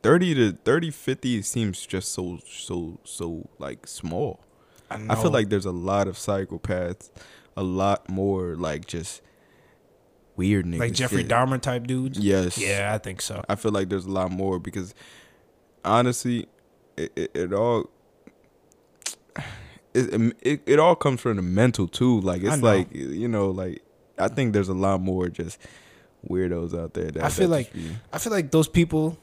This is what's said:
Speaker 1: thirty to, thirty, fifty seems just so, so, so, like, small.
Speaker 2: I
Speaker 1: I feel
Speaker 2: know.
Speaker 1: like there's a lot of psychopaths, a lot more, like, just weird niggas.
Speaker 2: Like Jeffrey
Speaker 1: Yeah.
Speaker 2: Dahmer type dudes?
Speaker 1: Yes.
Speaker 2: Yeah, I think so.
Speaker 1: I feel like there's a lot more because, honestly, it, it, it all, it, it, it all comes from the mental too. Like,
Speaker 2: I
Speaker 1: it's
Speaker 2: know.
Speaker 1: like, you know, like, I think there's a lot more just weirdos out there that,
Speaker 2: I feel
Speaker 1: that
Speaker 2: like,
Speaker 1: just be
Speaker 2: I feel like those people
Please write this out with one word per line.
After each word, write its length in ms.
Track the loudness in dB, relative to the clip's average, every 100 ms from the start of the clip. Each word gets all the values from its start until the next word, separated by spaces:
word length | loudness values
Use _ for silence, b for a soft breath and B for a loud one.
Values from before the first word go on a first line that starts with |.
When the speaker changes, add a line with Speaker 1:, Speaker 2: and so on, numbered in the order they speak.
Speaker 1:
thirty 320 | 6 4 4
to, 180 | 4 2 2
thirty, 260 | 0 0 0
fifty 500 | -6 -6 -4 -2 -2
seems 440 | -2 -2 -2 -4 -6
just 260 | -6 -6
so, 280 | -6 -8 -10 -14
so, 500 | -16 -8 -8 -8 -12
so, 440 | -16 -10 -8 -8 -12 _
like, 280 | -12 -12 -14
small. 540 | -10 -6 -4 -4 -6 _ b b b b
Speaker 2:
I 40 | -12 -2
Speaker 1:
I 40 |
feel 100 | 0
Speaker 2:
know. 60 | 2
Speaker 1:
like 200 | 2 2
there's 160 | 0 -2
a 40 |
lot 380 | -6 0 0 0
of 80 | -2
psychopaths, 960 | -4 -2 -2 -8 -4 -4 -2 -8 -14 -20 B B B -6
a 60 |
lot 460 | -4 0 2 0 -2
more, 480 | -2 0 0 -2 -4
like, 300 | -4 -4 -6
just 360 | -8 -8 -14 _ b b b b b _ _ _ _ _ -2
weird 280 | 2 2
niggas. 140 | 2 -2
Speaker 2:
Like 140 | -2
Jeffrey 280 | 0 0 0
Speaker 1:
Yeah. 220 | 2 2
Speaker 2:
Dahmer 160 | 2 0
type 260 | -2 -4 -4
dudes? 320 | -4 -4 0
Speaker 1:
Yes. 380 | 2 4 2 -2
Speaker 2:
Yeah, 340 | -2 0 0
I 40 | -2
think 220 | -4 -8
so. 240 | -8 -8 -4
Speaker 1:
I 60 | -2
feel 140 | 0
like 180 | 0 0
there's 160 | -2 -2
a 40 |
lot 200 | -2 -2
more 260 | -2 -2 -2
because, 360 | -4 -8 -10 -14 B B B B B _ _ _
honestly, 640 | 2 4 4 0 -2 -4 -6 _ _ _ _ -8
it, 160 | -6
it, 160 | -4 -4
it 180 | -2 -2
all, 380 | 0 2 2 -2 _ _ _ -20 _ _ _ _ _ _ _ -14 -14 _ -14 B B B B _
it, 400 | 0 0 2 2 2
it, 220 | -2 0 4
it 120 | 6
all 160 | 6 6
comes 240 | 2 0
from 160 | 0 0
the 60 |
mental 460 | 0 4 4 4 -2
too. 320 | 2 4 4
Like, 220 | 2 0
Speaker 2:
I 40 | 0
Speaker 1:
it's 80 | 4
Speaker 2:
know. 60 | 4
Speaker 1:
like, 200 | 4 2
you 360 | -6 -8 -4 -2
know, 220 | 0 0
like, 320 | 0 -6 -8 _ _ _ -2
I 100 | -2
think 240 | 2 2
there's 160 | 4 2
a 60 |
lot 260 | 0 2 2
more 280 | 0 0 -2
just 300 | -4 -10 -10 B B B B B _ -4
weirdos 500 | -2 0 -2 -4 -6
out 160 | -6
there 160 | -6 -6
that, 120 | -2
Speaker 2:
I 40 | -2
feel 200 | 2 2
Speaker 1:
that 60 |
Speaker 2:
like, 180 | 2 0
Speaker 1:
just 160 | -8 -8
be 80 | -10 -10
Speaker 2:
I 60 | -8
feel 140 | -2
like 180 | -2 2
those 180 | 4 4
people 500 | 4 4 2 0 -4